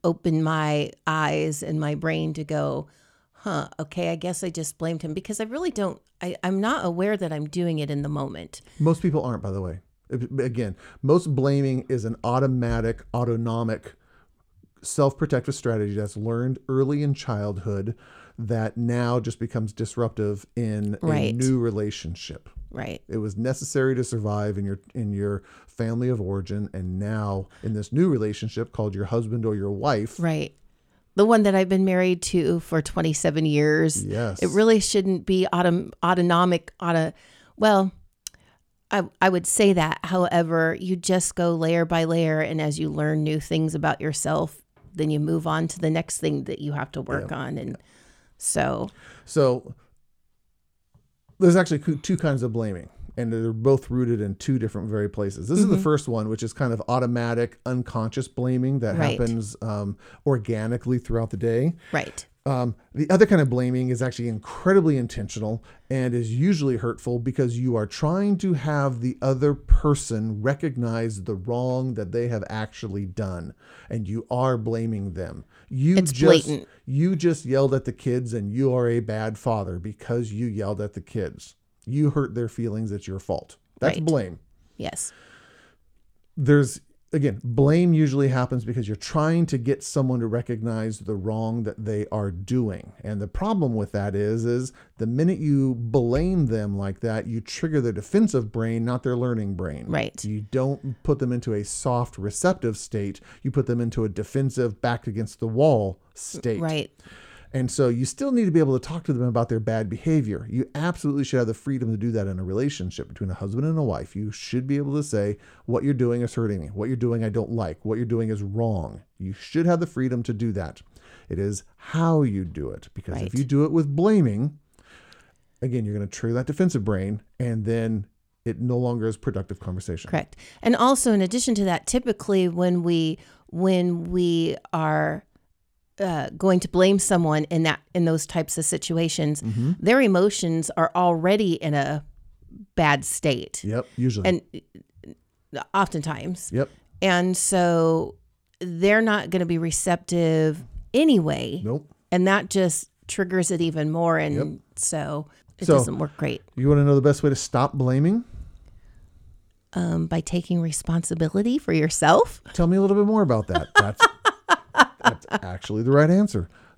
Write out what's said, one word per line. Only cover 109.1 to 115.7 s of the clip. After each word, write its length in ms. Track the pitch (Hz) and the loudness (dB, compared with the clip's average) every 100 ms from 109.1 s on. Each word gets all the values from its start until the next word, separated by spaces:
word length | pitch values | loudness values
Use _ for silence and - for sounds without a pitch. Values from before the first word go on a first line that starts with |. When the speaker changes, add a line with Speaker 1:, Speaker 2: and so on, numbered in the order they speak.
Speaker 2:
them 140 | 131 123 | 0 0
about 200 | 117 113 | 0 0
their 120 | 113 | -2
bad 280 | 110 110 107 | -2 -2 -2
behavior. 600 | 110 - 160 110 92 110 | -4 0 2 0 -4 -4
You 180 | 110 135 | -4 -4
absolutely 500 | 143 165 170 147 143 | -4 -4 -2 -2 -2
should 140 | 135 131 | 0 0
have 80 | 117 | 0
the 80 | |
freedom 380 | 113 - 135 117 | -2 -4 -4 -2
to 60 | 110 | -2
do 120 | 117 | -2
that 160 | 113 98 | -2 -2
in 140 | 92 | -4
a 40 | |
relationship 640 | 92 98 139 143 92 - - | -4 -2 -2 -4 -8 -8 -10
between 220 | - 98 | -8 -6
a 60 | 90 | -6
husband 300 | 98 113 147 | -6 -2 -2
and 100 | 160 | 0
a 60 | |
wife. 320 | 135 82 - - | 0 -2 -6 -8
You 160 | 107 | -8
should 340 | - - 127 131 | -8 -6 -4 -2
be 120 | 139 | -2
able 180 | 139 143 | -2 -2
to 80 | |
say, 340 | 147 107 101 104 - - | -2 -2 -2 -4 -10 -14
"What 160 | - | -4